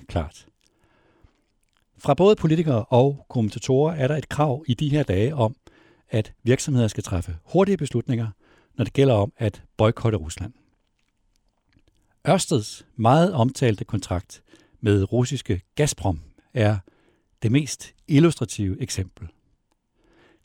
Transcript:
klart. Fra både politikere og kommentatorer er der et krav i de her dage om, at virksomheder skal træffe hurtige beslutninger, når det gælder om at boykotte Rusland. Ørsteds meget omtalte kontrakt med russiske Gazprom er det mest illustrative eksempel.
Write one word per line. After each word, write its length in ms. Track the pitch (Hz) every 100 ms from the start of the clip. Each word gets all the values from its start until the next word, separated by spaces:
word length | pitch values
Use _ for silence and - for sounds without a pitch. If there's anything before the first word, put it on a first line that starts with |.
| -
klart. 380 | 85 80 - _ _ _ _ _ _ _ _ _ _ _ _ _ _ _ _
Fra 160 | -
både 220 | 143 190 208
politikere 500 | 160 160 160 117 110
og 400 | 120 139 143 -
kommentatorer 640 | - 107 - - 131 156 165
er 120 | 131
der 80 | 151
et 120 | -
krav 340 | - 151 131 -
i 60 |
de 160 | 120 151
her 140 | 147
dage 320 | 135 95 120 151
om, 200 | 110 - _ _ _ _ -
at 240 | 113 - -
virksomheder 440 | 117 131 - 127 110
skal 160 | -
træffe 340 | - 87 85 82
hurtige 340 | _ 170 196 190
beslutninger, 500 | 143 120 - 117 113 - _ _ _ -
når 60 |
det 100 | 107
gælder 200 | - 135
om 200 | 107 101 -
at 260 | 107 - - -
boykotte 400 | 110 - 117 104
Rusland. 360 | 76 - 95 - _ _ _ _ _ _ _ _ _ _ _ _ _ _ _ _ -
Ørsteds 580 | 180 - 135 104 - - -
meget 380 | 113 135 180
omtalte 520 | 160 123 - 123 101 -
kontrakt 580 | 104 - 90 - - _ _ _ -
med 320 | 107 101 95
russiske 500 | 120 123 135 - 92 - -
Gazprom 460 | 147 - 98 80 - _ _
er 240 | 123 104 104 - _ _ _ _ -
det 80 | 110
mest 420 | 139 143 - - _ -
illustrative 760 | 143 170 - 113 - 98 95
eksempel. 460 | 131 - 92 - 85 _ _ _ _ _ _ _ _ _ _ _